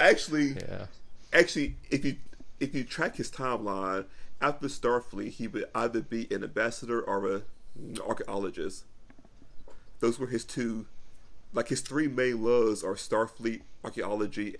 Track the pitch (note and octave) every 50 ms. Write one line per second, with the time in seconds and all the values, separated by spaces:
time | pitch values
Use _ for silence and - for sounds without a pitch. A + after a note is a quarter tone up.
0 | D#3 F#3 A3 - - - D3+ D3+ D3 C#3 C3+ F#2+ - - F#2 F#2+ F#2+ - - -
1 | - - - - - - - E3 F3 F3+ - D#3+ C#3+ - - - - - B2+ C3+
2 | C#3 C#3 C3 - - - - - - - - - C#3+ C#3 - C#3 B2 - - -
3 | - A3+ A3+ - - - - - C3+ B2+ A#2+ A2 A2 G2+ G2 G2 G2 F#2+ F#2+ F#2+
4 | F#2+ - - - - - - - C3+ C#3+ D3 - C#3+ C3+ - - - A#2+ A#2+ B2
5 | A#2+ - - G2+ G#2 G#2+ G#2 - A#2 A2 G2+ G#2 - - - A2+ A2+ A#2+ A#2 A2+
6 | G#2 - A#2 A2+ A2+ - - F#2+ G2 G#2+ - G#2 A2 A#2 A2+ - - A#2 A#2+ A#2
7 | - - G2 G2 G2+ G2 G2 G2+ - - - - - - - - - - - -
8 | - A2 A2+ - - - G2 G2+ G2+ F#2 E2+ F2 D#2 - F#2+ - - - - -
9 | - - - - - - - - - - - - - - - - - - - -
10 | - A#2 A#2 - C3 A#2 B2 A2+ - - - B2 A#2+ A2+ A2+ G#2+ G#2 - - -
11 | - - - - - - - - - - - - - - C#3 C3 - - C3 D3
12 | D#3 D3 B2+ B2 B2+ B2+ B2 A2+ A2 A#2+ A#2+ A#2+ A2+ A2 G#2 F#2+ - F#2+ G2+ -
13 | - - A2+ G#2+ A2+ A2+ - - A2+ A#2 A2+ - - - - - - A#2 - A#2+
14 | F#2 F#2+ G#2 G#2+ G#2+ G2 F#2+ G#2 G#2 G#2 - -